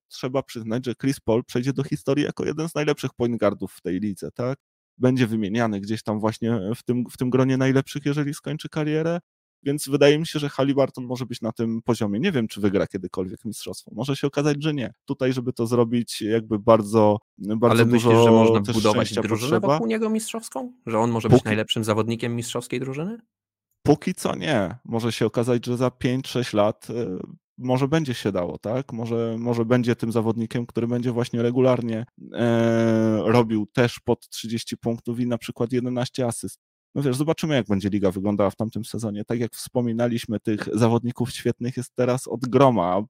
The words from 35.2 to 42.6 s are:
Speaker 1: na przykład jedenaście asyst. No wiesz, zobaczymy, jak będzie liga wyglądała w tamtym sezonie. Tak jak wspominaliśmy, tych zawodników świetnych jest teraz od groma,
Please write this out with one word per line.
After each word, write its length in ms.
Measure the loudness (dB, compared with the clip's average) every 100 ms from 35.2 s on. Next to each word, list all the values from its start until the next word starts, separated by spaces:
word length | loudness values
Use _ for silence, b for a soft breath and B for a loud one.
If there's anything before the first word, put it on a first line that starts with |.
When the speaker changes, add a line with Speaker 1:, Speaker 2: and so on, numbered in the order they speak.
| -4
Speaker 1:
na 100 | -4
przykład 340 | -8 -6 -4
jedenaście 540 | -2 -2 -4 -4 -4 -4
asyst. 340 | -4 -10 -14 _ _ _ -2
No 60 |
wiesz, 140 | 0 0
zobaczymy, 400 | 0 -2 0 0
jak 120 | 0
będzie 220 | 0 0
liga 220 | 0 0
wyglądała 380 | 0 -2 2 0
w 60 | 0
tamtym 300 | -6 -6 -8
sezonie. 400 | -8 -6 -8 -6
Tak 140 | -4
jak 140 | -4
wspominaliśmy, 840 | -8 -6 -2 -2 0 0 -2 -4 -4
tych 300 | -2 -4 -2
zawodników 580 | 2 4 2 0 -4 -6
świetnych 460 | -2 -4 -4 -6 -6
jest 180 | -8 -2
teraz 320 | 0 0 -4
od 200 | -6 0
groma, 360 | 6